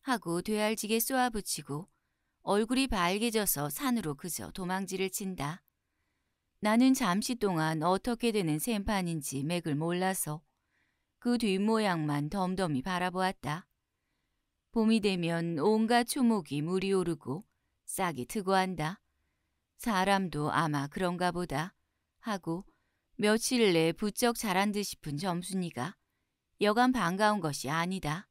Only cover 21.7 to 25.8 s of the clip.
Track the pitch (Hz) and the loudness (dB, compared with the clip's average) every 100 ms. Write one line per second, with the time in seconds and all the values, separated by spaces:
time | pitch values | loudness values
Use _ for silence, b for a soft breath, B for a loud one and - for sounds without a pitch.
21.7 | _ _ _ _ _ 233 196 160 170 - | _ _ _ _ _ -8 -6 -4 -6 -8
22.7 | _ _ _ _ - 208 220 - 254 214 | _ _ _ _ 0 2 2 2 4 6
23.7 | 165 160 165 208 - 240 233 220 185 208 | 6 4 2 -4 0 0 0 -2 0 0
24.7 | 208 196 - 156 143 190 170 180 190 175 | -2 -6 -8 -8 -4 -2 -4 -4 -4 -4
25.7 | 117 | -6